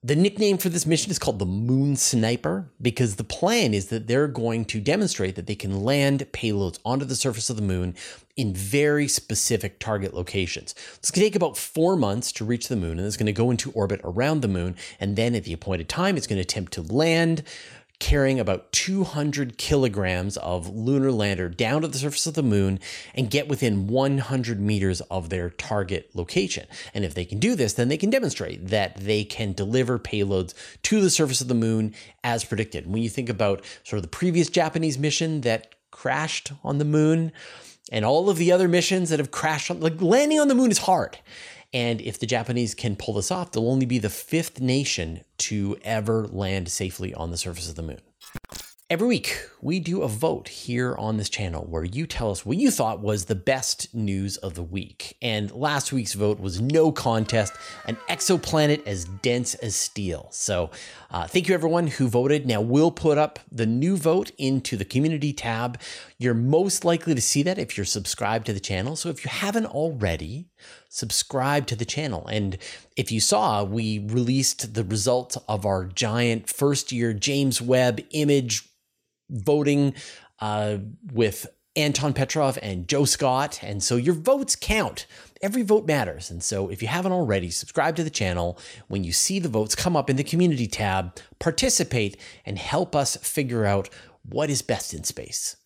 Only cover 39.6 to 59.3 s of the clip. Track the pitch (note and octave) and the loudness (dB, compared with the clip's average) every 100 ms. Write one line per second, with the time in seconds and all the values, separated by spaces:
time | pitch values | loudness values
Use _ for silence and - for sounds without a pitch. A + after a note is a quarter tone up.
39.6 | - F3 E3 D#3+ F3 A#3 D4 D#4 C#4+ B3+ | -2 -2 -2 2 4 6 6 4 6 6
40.6 | B3+ G3+ - F3+ A2 - - - - - | 4 4 2 2 2 -6 -20 -20 -20 -20
41.6 | - B2+ A#2+ A2+ A2 G#2+ A#2 A#2+ A2+ A#2+ | -6 -2 0 -2 -4 -6 -2 -2 0 -2
42.6 | A#2 - A#2+ F#2+ - G#2 F#2+ F3+ F3 - | -2 -2 -4 -4 -4 -2 -2 -4 -4 -2
43.6 | A2+ C3 B2+ B2 G#2 - - D#3+ E3 - | 0 2 2 0 -2 -4 -2 -2 -2 -4
44.6 | B2+ C3 C#3 - E2 E2 - _ - G#2+ | 0 0 0 -4 -4 -8 -14 _ -4 -2
45.6 | G2 G#2 - A2 G#2+ A2 G#2+ F#2 G2 G2 | -2 -4 -4 -2 0 0 0 -4 -2 -2
46.6 | F2 - F#2+ - F#2+ - E2+ E2+ F#2 E2+ | -2 -4 -6 -6 -10 -6 -6 -6 -6 -8
47.6 | E2 D#2+ D#2+ B1+ _ _ - - - - | -10 -8 -10 -10 _ _ -20 -20 -16 -16
48.6 | - - _ E3 A#3 A#3+ - - - - | -16 -20 _ 0 2 2 0 -6 -10 -8
49.6 | B2 F#3 D#3 F#3 C3 G#2+ D#3+ D#3 - - | -4 -2 -2 -2 -2 0 0 -2 -6 -14
50.6 | - A#2+ B2 - A2 A2 G2+ - G2 D#2+ | -6 -2 -2 -2 -2 -2 -2 -4 -4 -4
51.6 | D#2+ E2 E2+ A2 D#3+ - A2+ F#2 G2+ D#3 | -4 -4 -4 -4 -6 -2 -2 -2 -2 2
52.6 | C4+ - A2+ G2 G#2 G#2+ F#2 G2+ F#2 C3 | 2 2 0 0 -2 -2 0 -2 0 0
53.6 | B2 - - A#2 G#2+ G2 G2 F#2 G2 E2+ | 0 -4 -6 -4 -2 -2 -4 -6 -8 -8
54.6 | E2 F#2+ F#2 - - - A#2+ G#2+ G#2 A#2 | -6 -6 -8 -12 -16 -6 -2 -2 -4 -4
55.6 | D3 C#3+ - C3+ G#2 G2 G#2 G#2 G2 F2 | -2 -2 -2 -2 -4 0 0 0 -2 -2
56.6 | A#2+ D#3 D#3+ - C3 A2+ A2 A#2 G2+ - | 2 6 6 4 0 2 2 2 0 -4
57.6 | - - - A2+ - F3 - F3+ - D#3+ | -16 -14 -8 -8 -4 -2 2 2 2 4
58.6 | D3+ D3 B2 G2 E2+ G2 B2 | 4 4 0 -6 -6 -4 0